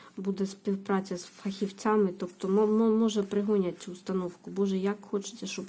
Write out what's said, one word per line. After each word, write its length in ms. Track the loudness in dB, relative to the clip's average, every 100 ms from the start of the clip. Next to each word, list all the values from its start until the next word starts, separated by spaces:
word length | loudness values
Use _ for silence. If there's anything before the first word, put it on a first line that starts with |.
| -16 -6
Буде 300 | -4 -2 -2
співпраця 680 | -2 -2 -2 0 0 0 -8
з 80 |
фахівцями. 920 | -8 -8 -8 -4 -4 -2 2 4 4 0
Тобто, 300 | -8 -6 0
мо-, 180 | 4 4
мо-, 240 | 4 4
може, 320 | 4 4 2
пригонять 600 | 0 0 2 2 2 -2
цю 100 | -10
установку. 580 | -12 -4 -2 -2 -6 -10
Боже, 260 | -2 0 2
як 220 | 0 -4
хочеться, 460 | -4 -6 -6 -10 -8
щоб 200 | -8